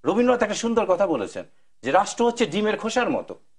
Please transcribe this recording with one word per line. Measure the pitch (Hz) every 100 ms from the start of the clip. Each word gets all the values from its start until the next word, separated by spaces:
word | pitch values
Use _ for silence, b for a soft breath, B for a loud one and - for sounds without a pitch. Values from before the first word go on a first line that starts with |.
| 131
রবীন্দ্রনাথ | 202 247 247
একটা | 214 202
সুন্দর | 233 233 196
কথা | 180 196
বলেছেন | 147 95 98 87 - - -
যে, | -
"রাষ্ট্র | 180 196 - 240
হচ্ছে | 233 214
ডিমের | 175 214 208
খোসার | 220 247 220
মতো, | 117 85 - -